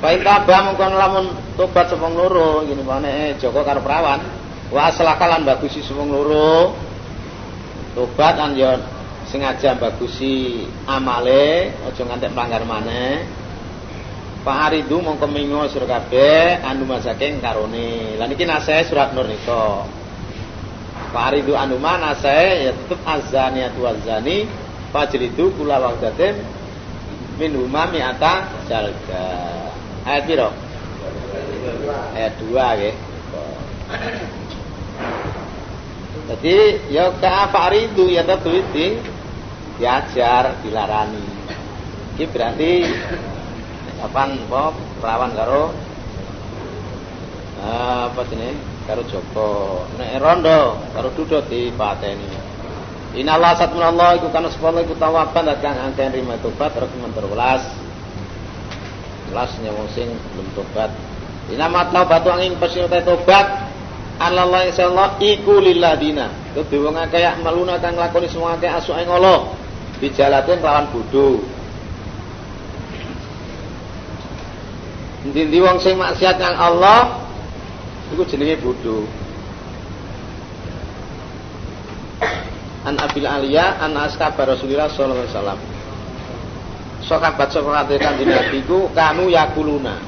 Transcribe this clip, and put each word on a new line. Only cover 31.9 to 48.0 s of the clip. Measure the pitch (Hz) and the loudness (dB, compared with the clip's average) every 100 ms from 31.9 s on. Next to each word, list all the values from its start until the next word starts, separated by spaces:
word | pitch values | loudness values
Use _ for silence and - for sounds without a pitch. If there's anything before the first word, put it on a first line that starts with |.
| 143 - | -6 -6
Ayat | 117 110 104 | -4 -4 -4
dua, | 110 123 123 110 | -2 2 2 2
nggih. | 104 110 - - - 78 76 76 - - - - 214 226 185 - - - - - - - - - - - - - - - - - - 156 151 | 0 -4 -10 -12 -10 -10 -10 -10 -10 -10 -8 -6 -6 -6 -10 -10 -12 -12 -12 -10 -12 -8 -8 -6 -8 -8 -10 -12 -12 -12 -12 -14 -12 -12 -8
Jadi | 117 151 190 214 208 - | -4 4 8 8 4 0
ya | 147 185 180 | 2 2 2
ka | 185 190 196 | 2 4 2
faridu | 196 180 202 226 196 180 | 4 4 4 2 4 4
ya | 175 | 4
tetep | 165 185 170 180 190 147 | 2 0 2 0 0 0
di, | 175 226 - - - - - - - - | 0 -2 -6 -12 -12 -12 -12 -14 -14 -2
diajar, | 120 131 - 127 120 123 127 104 | 2 2 0 0 4 4 4 -2
dilarani. | 107 110 104 107 107 107 104 101 - - - - - - - - | -4 -2 0 0 -2 -4 -8 -10 -10 -10 -10 -12 -12 -12 -10 -6
Iki | 160 | -4
berarti | - 117 120 160 180 165 127 - 175 - - - - - - - - | -2 -2 0 2 4 2 -2 -4 -8 -8 -10 -10 -10 -12 -12 -12 -10
kapan | 110 131 135 135 | -4 -2 0 -2
apa | 107 123 151 156 - - | -4 -2 -2 -4 -10 -6
rawan | 113 113 123 | -4 -2 -2
karo, | 110 113 139 160 165 - - - - - - - - - - - - - - - - - 92 | -2 0 2 0 -4 -10 -12 -10 -10 -10 -12 -12 -12 -10 -10 -10 -10 -12 -12 -12 -12 -12 -8
eh, | 101 117 123 123 | -6 -4 -2 -2